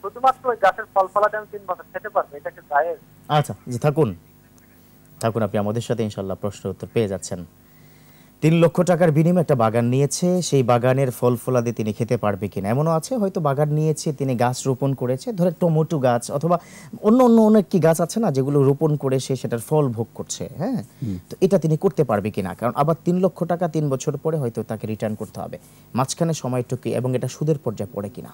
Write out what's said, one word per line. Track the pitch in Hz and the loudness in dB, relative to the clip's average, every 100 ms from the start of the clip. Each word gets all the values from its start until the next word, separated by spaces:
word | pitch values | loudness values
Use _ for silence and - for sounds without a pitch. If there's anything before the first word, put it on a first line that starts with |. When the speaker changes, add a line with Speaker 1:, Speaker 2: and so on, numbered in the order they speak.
Speaker 1:
শুধুমাত্র | 196 240 262 254 262 | -12 0 2 2 -2
ওই | 226 | 2
গাছের | 190 185 220 | 2 2 -4
ফল | 196 190 | 0 0
ফলাদি | 208 208 214 | 2 0 -2
আমি | 208 | -10
তিন | 208 196 | -14 -10
বছর | 170 - | -10 -10
খেতে | - 214 | -12 -4
পারবো, | 202 151 143 | -4 -4 -8
এটা | 160 | -14
কি | 175 - | -14 -2
জায়েজ? | 143 165 160 - - - | 0 0 -4 -12 -20 -2
Speaker 2:
আচ্ছা, | 147 143 104 - | 0 0 -8 -8
জি, | 120 | -2
থাকুন, | 147 151 131 87 _ _ _ _ _ _ _ _ _ - | 0 2 0 -2 _ _ _ _ _ _ _ _ _ -4
থাকুন, | 113 113 | -4 -2
আপনি | 104 107 | -2 -2
আমাদের | 101 113 | -2 -4
সাথে | - 117 | -4 -4
ইনশাল্লাহ | 110 104 95 92 | -4 -6 -8 -6
প্রশ্ন | 104 - 101 | -8 -8 -10
উত্তর | 92 104 | -10 -6
পেয়ে | - 107 | -2 -2
যাচ্ছেন। | 92 - 90 85 _ _ _ - _ - - - _ | -4 -8 -12 -12 _ _ _ -20 _ -20 -20 -20 _
তিন | 151 | 2
লক্ষ | 165 165 - | 4 4 4
টাকার | 175 170 175 | 2 4 4
বিনিময়ে | 147 165 180 | 4 4 2
একটা | 151 | 2
বাগান | 135 110 113 | 2 4 2
নিয়েছে, | 120 127 143 - 180 180 | 2 2 0 0 0 0
সেই | 165 139 | 2 2
বাগানের | 120 123 123 131 135 | 4 2 4 2 0
ফল | 120 123 123 | 0 0 0
ফলাদি | - 127 120 | 0 0 0
তিনি | 113 107 | -4 -4
খেতে | 104 110 120 | -2 -2 0
পারবে | 104 98 98 | 0 -2 -4
কিনা? | - 98 | -4 -2
এমনও | 123 160 | 0 0
আছে | 165 - 262 | 0 -2 -4
হয়তো | 196 185 | -2 0
বাগান | 151 139 151 | -2 0 0
নিয়েছে, | 151 156 151 - | 0 0 -2 -4
তিনি | 139 135 | -4 -4
গাছ | 120 120 127 - | 0 0 0 -4
রোপণ | 127 139 | -2 -2
করেছে, | 135 123 131 - | -2 -2 -4 -4
ধরে | 208 180 | 0 0
টমেটো | 156 175 156 151 156 | 2 0 2 0 0
গাছ | 127 120 - | 2 0 -2
অথবা | 143 160 175 - - - - | -4 0 0 -2 -20 -18 -2
অন্য | 208 240 | 4 6
অন্য | 247 226 | 8 8
অনেক | 214 214 185 | 8 6 4
কি | 190 | 2
গাছ | 160 160 | 4 2
আছে | 170 - | 0 0
না, | 220 | 0
যেগুলো | 135 135 143 | 0 2 4
রোপণ | 135 139 160 147 | 4 4 2 0
করে | 139 131 | 0 -2
সে | - 135 | -2 -6
সেটার | 120 117 | -4 -6
ফল | - 156 143 | -2 0 0
ভোগ | 113 113 | -2 -8
করছে, | - - - 85 - | -8 -12 -10 -10 -6
হ্যাঁ? | 196 247 | -6 -6
Speaker 3:
হুম। | - - 113 92 - | -8 -10 -8 -8 -10
Speaker 2:
তো | - | -2
এটা | 185 190 | 2 2
তিনি | 156 151 | 2 0
করতে | 196 - | 0 0
পারবে | 143 104 101 | 0 0 0
কিনা? | 104 92 | -4 -6
কারণ | 92 113 123 | -4 -4 0
আবার | 147 160 | 0 0
তিন | - 180 | 0 0
লক্ষ | 185 - | 0 -2
টাকা | 170 175 175 | -4 -2 -2
তিন | 160 151 | -2 -2
বছর | 135 - 139 | -2 -4 -4
পরে | 160 160 | -4 -2
হয়তো | 123 113 | -4 -4
তাকে | 107 110 107 | -6 -6 -6
রিটার্ন | 107 110 | -4 -4
করতে | 107 107 - | -6 -10 -10
হবে, | 80 - - - - | -12 -12 -18 -20 -8
মাঝখানে | 113 131 - 165 | -4 -4 -2 -2
সময়টুকু | 156 127 127 123 127 117 | -2 -4 -4 -4 -6 -4
এবং | 113 127 127 | -2 -2 -2
এটা | 127 | -4
সুদের | - 147 151 | -4 -2 -2
পর্যায়ে | - 104 101 | -2 -6 -8
পড়ে | - 101 | -8 -8
কিনা? | - 62 | -10 -18